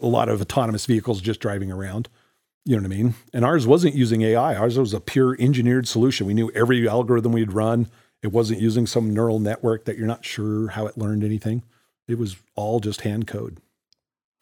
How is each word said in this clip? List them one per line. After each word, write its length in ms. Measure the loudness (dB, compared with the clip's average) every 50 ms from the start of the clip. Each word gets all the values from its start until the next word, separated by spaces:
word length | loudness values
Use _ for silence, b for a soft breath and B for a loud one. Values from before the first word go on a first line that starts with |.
| -2
a 40 |
lot 220 | 2 2 2 2 2
of 140 | 0 -2 -2
autonomous 420 | -2 -2 0 0 0 -2 -2 0
vehicles 380 | 0 0 2 2 -2 -4 -2 -2
just 180 | -4 -4 -4
driving 320 | -4 -6 -4 -4 -6 -6 -8
around, 380 | -8 -8 -8 -8 -8 -8 -10 _ _ _ _ _ _ _ _ _ _ _
you 100 | 0 0
know 60 | 0 0
what 100 | -2 -2
I 20 |
mean? 200 | 0 0 0 0 -4 -8 _ -2
And 140 | 0 2
ours 200 | 2 2 2 4
wasn't 280 | 6 6 6 6 4 2
using 260 | 2 2 2 2 2
A 160 | 2 4 4
I. 180 | 2 2 0 0
Ours 220 | 0 0 0 2 0
was 140 | 0 0 -2
a 80 | -4
pure 340 | -6 -2 2 2 2 2 2 2
engineered 480 | 2 2 2 4 2 2 2 2 0 0
solution. 380 | 0 2 2 2 2 0 -2
We 80 | 0 0
knew 160 | 0 0 0 0
every 320 | 2 2 4 4 2 2
algorithm 460 | 2 2 0 2 2 2 2 2 2 0
we'd 220 | 0 0 0 0
run. 340 | 0 0 2 2 0 0 -2 b b b b b b -8
It 80 | -2
wasn't 300 | 0 0 0 0 0 0
using 260 | 0 0 2 2 0
some 280 | 0 0 0 0 0 0
neural 240 | 0 0 0 0 0
network 460 | -2 -2 -4 -2 -2 -2 -2 -2 -4
that 100 | -8 -6
you're 100 | -4 -4
not 160 | -4 -4 -6 -8
sure 460 | -12 -8 -6 -4 -4 -2 -4 -4 -4
how 180 | -6 -6 -8
it 120 | -6 -6 -6
learned 260 | -4 -4 -2 -2 -2
anything. 380 | -2 -4 -4 -4 -4 -4 -4 -6 _ _ _ _ _ _ _ _
It 120 | -8 -6 -4
was 180 | -4 -6 -8 -12 _ _ _
all 220 | -8 -4 -2 -2 -2
just 220 | -2 -4 -6 -6
hand 260 | -6 -4 -4 -4 -6
code. 300 | -6 -8 -10 -10 -12 -14 -18 _ _ _ _ _ _ _ _ _ _ _ _ _ _ _ _